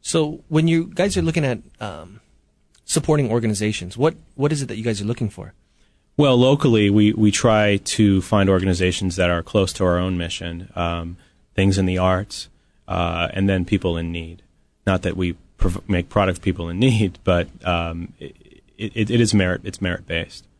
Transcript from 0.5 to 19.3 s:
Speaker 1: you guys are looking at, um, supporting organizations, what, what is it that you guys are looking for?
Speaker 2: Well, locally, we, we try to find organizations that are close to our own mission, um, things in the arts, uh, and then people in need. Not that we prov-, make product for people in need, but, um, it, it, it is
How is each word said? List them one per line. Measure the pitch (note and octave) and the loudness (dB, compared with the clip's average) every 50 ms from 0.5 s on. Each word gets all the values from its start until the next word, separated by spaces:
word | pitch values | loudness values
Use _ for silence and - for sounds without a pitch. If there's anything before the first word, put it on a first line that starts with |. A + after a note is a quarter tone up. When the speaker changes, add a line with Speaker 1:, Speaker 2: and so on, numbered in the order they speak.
| D#3 D3+ D#3+ | 0 2 2
Speaker 1:
you | E3 E3 E3 E3+ | 4 2 2 0
guys | - - - F3+ G3+ G3 F#3+ | -2 -2 -2 -2 0 0 0
are | |
looking | E3 E3 D#3 E3+ D3+ | -2 0 0 0 0
at, | C3+ A#2+ - - - _ _ | -2 -2 -4 -8 -18 _ _
um, | G#2+ G#2 F2 D2+ D#2+ F2 G2+ G#2+ _ _ _ _ _ _ _ _ _ _ _ _ _ | -12 -12 -10 -12 -16 -18 -20 -20 _ _ _ _ _ _ _ _ _ _ _ _ _
supporting | - - D#3 C#3+ - D#3 D3 C3+ A2 | -4 -4 -2 0 2 2 2 2 0
organizations, | A2 A#2+ A#2 A2+ G#2+ F#2+ G#2 G#2+ G#2+ - F2 F2+ - A2+ | 0 0 0 0 -2 0 -2 -2 -2 -4 -8 -12 -4 0
what, | C3+ D#3+ D#3+ - - _ _ | 0 0 0 -2 -20 _ _
what | - C3+ D3 | -2 -2 -2
is | D#3 C#3+ | 0 -2
it | C#3 B2 | -4 -6
that | - G#2+ | -6 -6
you | |
guys | A2 A#2+ A2 G2+ | -4 -4 -4 -2
are | G2+ | -4
looking | G#2 A#2+ - A#2 G#2 | -4 -4 -2 -4 -6
for? | - - - - - _ _ _ _ _ _ _ _ _ _ _ _ | -6 -8 -16 -16 -18 _ _ _ _ _ _ _ _ _ _ _ _
Speaker 2:
Well, | - D3 C#3 B2+ | 2 2 4 6
locally, | A#2+ B2 C3 C#3+ C#3+ - C#3 A#2 A2 G#2 G2+ | 6 6 4 4 4 4 4 4 4 4 4
we, | G2+ G#2+ G#2 G#2+ | 6 6 4 4
we | G#2+ G#2+ G#2+ G#2 | 4 4 2 2
try | G2 - - A#2+ A2 G#2+ G#2+ G#2 G2+ | 2 4 2 4 4 6 4 4 2
to | G2 - - - - A2 G2+ G2 F#2+ | 0 -2 -6 0 2 4 4 4 2
find | F2+ - - G#2 G2 F#2+ | 2 2 2 2 4 4
organizations | F#2+ F#2 F#2 F#2+ F2+ F2 F2+ F#2 F2 - G2 F#2 F2 | 4 2 2 0 0 2 2 0 0 0 -4 -4 -2
that | F#2+ F2+ F2 | 0 0 0
are | F2 E2+ | 0 -2
close | E2 - - F#2 F#2+ F2+ - | -4 -2 0 0 0 0 -2
to | - F#2+ | -2 0
our | F2+ F2 F2+ | 0 0 0
own | F2+ F#2 F#2 | 0 -2 -4
mission, | F2 E2+ E2 - - F2+ E2+ E2+ E2+ F2+ F2+ _ | -4 -6 -6 -8 -10 -10 -10 -10 -12 -14 -12 _
um, | - F2 E2+ E2+ E2+ E2 E2+ F2 - _ _ _ _ _ _ _ | -6 -4 -4 -4 -6 -8 -10 -12 -16 _ _ _ _ _ _ _
things | - F#2+ G2 F#2+ | 0 2 2 2
in | G2 F#2 | 2 0
the | F2+ F2+ F2+ | 0 0 2
arts, | F#2 F#2 F#2 F#2 G2+ - - - - - _ _ _ _ _ _ _ - | 2 2 2 0 -2 -6 -12 -16 -16 -16 _ _ _ _ _ _ _ -8
uh, | F2+ F2 F2 E2+ E2+ E2+ E2+ - | -4 -4 -2 -2 -2 -4 -4 -4
and | - F#2+ G2 G2 | -2 -2 0 0
then | G2 F#2 F2+ | 0 0 0
people | - G#2+ F#2+ - F2+ E2+ E2 | 0 -2 0 0 -2 -2 -2
in | E2+ E2+ | -4 -6
need. | E2+ E2+ E2 E2 E2 - _ _ _ _ _ _ _ _ _ | -8 -8 -10 -12 -16 -20 _ _ _ _ _ _ _ _ _
Not | G2+ F#2+ F2+ | -2 -2 0
that | F#2 F#2 D#2+ | -2 -4 -4
we | F2+ F#2 F2 E2 - - _ _ _ | -2 -4 -4 -4 -8 -14 _ _ _
prov-, | - G2 F2 F2+ - - | 0 0 0 -4 -4 -2
make | G2+ F2 E2+ - | -2 -2 -2 -2
product | - G#2+ G2+ F#2+ F2+ - | 0 0 0 0 -2 -2
for | - | -4
people | G2 F2+ F2 E2+ E2+ | -4 -4 -4 -6 -8
in | E2+ F#2 | -2 0
need, | A#2+ C3 A2+ G#2+ A2 F#2 E2+ - | 2 2 2 2 0 -2 -2 -4
but, | - - F2+ F2 E2 - - - - | -2 0 0 0 0 -4 -10 -10 -4
um, | F2+ F2 E2+ E2+ E2 E2 E2+ E2+ - - _ | -4 -2 -2 -4 -6 -8 -8 -10 -12 -14 _
it, | - - - _ _ - - - _ _ _ _ | -18 -18 -18 _ _ -20 -20 -20 _ _ _ _
it, | G#2+ G2+ - A2+ A2 G2+ | -10 -8 -4 -4 -2 0
it | A#2 A#2 | 2 2
is | A#2 G#2 | 2 4